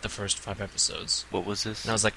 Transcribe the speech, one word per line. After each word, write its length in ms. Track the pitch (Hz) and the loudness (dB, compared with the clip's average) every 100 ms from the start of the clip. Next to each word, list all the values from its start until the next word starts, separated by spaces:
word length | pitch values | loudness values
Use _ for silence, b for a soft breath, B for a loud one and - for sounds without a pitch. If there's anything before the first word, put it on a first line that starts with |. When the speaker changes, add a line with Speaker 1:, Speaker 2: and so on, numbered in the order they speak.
Speaker 1:
the 60 | 107 | -8
first 280 | - 98 - | -4 -2 -4
five 220 | - 98 | -4 -4
episodes. 640 | 98 - - 82 82 - - | -4 2 2 0 0 -2 0
Speaker 2:
What 160 | 98 92 | 0 0
was 180 | 104 110 | 0 -2
this? 180 | 107 | -2
Speaker 1:
And 80 | - | 2
I 20 | |
was 120 | 110 | 4
like, 80 | 107 | 4